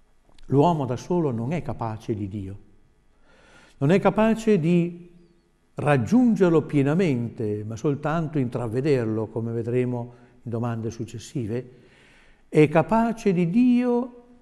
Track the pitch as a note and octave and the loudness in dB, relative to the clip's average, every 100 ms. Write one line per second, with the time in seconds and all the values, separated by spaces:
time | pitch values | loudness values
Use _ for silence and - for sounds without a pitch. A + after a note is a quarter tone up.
0 | _ _ _ - - C3+ E3 D#3+ B2+ A#2+ | _ _ _ -20 0 4 4 2 -4 -6
1 | - F3+ D3+ A2+ A#2 E3+ - - A2+ G#2+ | -2 -2 0 -2 -4 -6 -6 -6 -6 -8
2 | - A2+ G2+ G#2 F#2+ G2+ - _ _ _ | -6 -6 -6 -8 -10 -14 -20 _ _ _
3 | _ _ _ _ _ - - _ C#3 F#3+ | _ _ _ _ _ -20 -20 _ 2 4
4 | G3 G3 A3 A3 A3 G#3 D#3 F3 F3 F3 | 2 2 2 2 2 2 4 2 0 -6
5 | - - _ _ _ _ _ - C3 C#3+ | -20 -20 _ _ _ _ _ -4 2 2
6 | G#2+ A3+ B3 F#3+ F3+ D#3+ - D3 C3+ E3 | 4 4 4 4 4 4 2 0 2 2
7 | F#3 B2 A#2 - G#2+ G#2 G#2+ A2+ D#3 C#3 | 0 0 -4 -6 -6 -4 -8 -4 -4 -2
8 | D#3 E3 D#3 D#3 B2 A#2+ A#2 A#2+ D3+ C3 | -4 -4 -2 -2 -2 -4 -4 -2 2 2
9 | A2 G#2+ A2 A#2 A#2 A#2 A2+ B2 B2+ B2 | 2 -2 -4 -4 -4 -4 -2 0 0 -4
10 | A#2+ - - - A#2 A2+ A#2+ A#2 A2 G#2+ | -8 -16 -20 -16 -8 -4 -4 -4 -6 -8
11 | A2 A2+ - C#3+ G#2 A#2+ C3 - _ _ | -10 -12 -10 -8 -6 -6 -8 -20 _ _
12 | _ _ - _ _ D#3 D#3 D#3+ D#3 A3+ | _ _ -20 _ _ 4 6 4 2 2
13 | A#3 A3 G3+ F3+ E3+ A3 B3 A#3+ B3 A#3+ | 0 0 0 2 2 4 4 4 2 0
14 | B3+ - - - | -2 -12 -20 -20